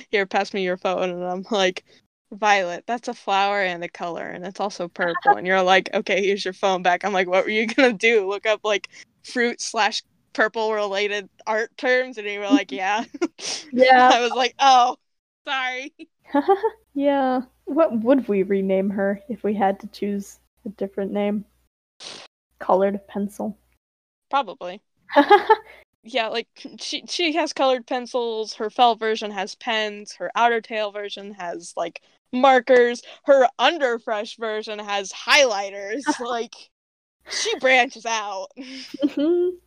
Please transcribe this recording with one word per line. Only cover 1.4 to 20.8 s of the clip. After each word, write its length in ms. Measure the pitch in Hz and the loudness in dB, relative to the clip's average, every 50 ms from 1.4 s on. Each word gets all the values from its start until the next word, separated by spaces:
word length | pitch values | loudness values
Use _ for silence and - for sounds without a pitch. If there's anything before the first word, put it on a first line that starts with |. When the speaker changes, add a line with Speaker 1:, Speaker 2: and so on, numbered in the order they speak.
| 185 - | -6 -2
Speaker 1:
like, 340 | 233 196 190 185 185 - - _ _ _ _ _ _ _ _ _ | 0 2 2 0 0 -4 -12 _ _ _ _ _ _ _ _ _
"Violet, 520 | 220 196 220 214 202 196 185 175 175 - - | -8 0 2 4 4 4 2 -2 -6 -8 -6
that's 220 | - 240 240 - - | -6 -6 -6 -6 -8
a 60 | 233 | -10
flower 480 | - - 220 196 196 196 202 202 202 | -8 -4 0 0 2 2 2 0 0
and 200 | 190 185 175 170 | -2 -2 -4 -6
a 60 | 170 175 | -8 -10
color, 380 | - - 190 175 165 - - - | -10 -10 -10 -8 -8 -8 -10 -10
and 160 | - 175 180 | -10 -10 -12
it's 160 | 190 190 - | -12 -8 -6
also 280 | 190 208 - - 180 175 | -6 -6 -6 -8 -10 -10
purple." 480 | - - 185 170 170 175 - 208 202 | -6 -4 -2 -2 -2 0 0 0 0
And 100 | 214 175 | 2 0
you're 160 | 185 190 190 | 0 2 2
like, 260 | 185 180 190 190 185 - - | 4 4 4 4 4 0 -2
"Okay, 280 | 196 220 - 196 185 202 | -4 -2 0 0 0 2
here's 180 | 190 202 202 - | 0 0 -2 -4
your 100 | 185 185 | -8 -4
phone 280 | - 214 196 185 175 | -2 0 0 0 2
back." 200 | 180 185 175 180 - | 2 0 0 0 0
I'm 80 | 202 202 | -2 -2
like, 140 | 185 190 180 | -2 0 2
"What 160 | 180 190 170 | 0 0 0
were 60 | - | 2
you 160 | 214 214 233 | 0 -2 -2
gonna 260 | 214 233 294 269 240 220 | 0 2 4 4 4 4
do? 340 | 185 - 226 240 214 190 190 | 2 2 4 4 4 2 0
Look 160 | 202 196 - | -4 -2 -2
up, 140 | 220 214 202 - | -2 -2 0 0
like, 240 | 214 208 196 - - - - - _ _ _ - | -2 -2 -2 -4 -8 -16 -20 -20 _ _ _ -20
fruit 360 | - - 254 233 240 - - | -6 -2 0 0 0 -2 -4
slash 420 | - - - 226 196 214 226 - - _ _ _ _ _ - | -8 -6 -2 0 0 0 0 -4 -8 _ _ _ _ _ -2
purple 400 | - 220 214 - 233 220 220 220 | -2 0 0 0 -2 -2 -2 -2
related 560 | 208 208 202 190 196 208 202 202 208 196 - _ - _ | -2 -2 -2 -2 -2 -2 -2 -4 -6 -8 -10 _ -12 _
art 280 | - 220 214 233 - _ - | -4 -2 -2 -4 -4 _ -4
terms?" 400 | - 254 254 254 254 254 254 220 | -2 0 0 0 0 -4 -8 -10
And 80 | 208 | -10
you 140 | 208 202 202 | -8 -8 -6
were 80 | 208 202 | -2 0
like, 240 | 240 - - - | 0 0 0 -4
"Yeah." 320 | - 196 185 190 208 220 233 - - - 349 - - - | -6 -4 -2 -2 -2 -2 -4 -8 -8 -8 -8 -8 -6 -10
<laughs> 340 | - - - - - 302 | -10 -10 -10 -10 -10 -6
Speaker 2:
Yeah. 380 | 269 240 254 262 262 254 254 254 | 0 4 6 6 8 8 8 8
Speaker 1:
I 80 | 262 233 | 6 6
was 120 | 240 233 | 2 0
like, 220 | 240 240 254 240 - - | 0 0 0 -2 0 4
"Oh, 380 | 269 269 262 254 240 254 302 - _ _ _ _ _ _ _ _ _ | 6 6 8 8 6 4 2 -4 _ _ _ _ _ _ _ _ _
sorry." 480 | 294 277 269 254 254 254 254 269 302 - - 320 - _ _ _ - - | -6 -4 -4 -4 -4 -6 -8 -10 -12 -16 -20 -20 -20 _ _ _ -4 -2
Speaker 2:
<laughs> 100 | 285 285 - 392 392 415 440 - - _ _ - | 0 2 2 2 2 0 -4 -4 -8 _ _ -6
Yeah. 480 | 285 277 285 277 277 262 262 254 254 247 - _ _ _ | 0 0 2 2 2 2 0 0 -2 -4 -6 _ _ _
What 320 | - 269 311 330 311 226 226 214 | -4 0 2 2 2 0 0 2
would 220 | 233 285 269 220 - | 2 2 2 2 0
we 140 | 202 196 185 | 0 0 0
rename 440 | 196 202 196 190 190 190 190 190 208 | 0 0 0 0 0 0 0 0 0
her 300 | 196 214 196 196 202 196 - - | -2 -2 -2 -2 -2 -4 -8 -10
if 140 | 226 - | -10 -6
we 100 | - 202 | -4 -4
had 260 | 214 202 202 190 196 196 | -2 0 0 0 0 -2
to 60 | - 202 | -8 -16
choose 500 | - - 202 202 202 202 196 - - _ _ _ _ _ - | -10 -6 -6 -4 -4 -6 -8 -12 -18 _ _ _ _ _ -16
a 40 | - | -14
different 420 | 196 - | -10 -8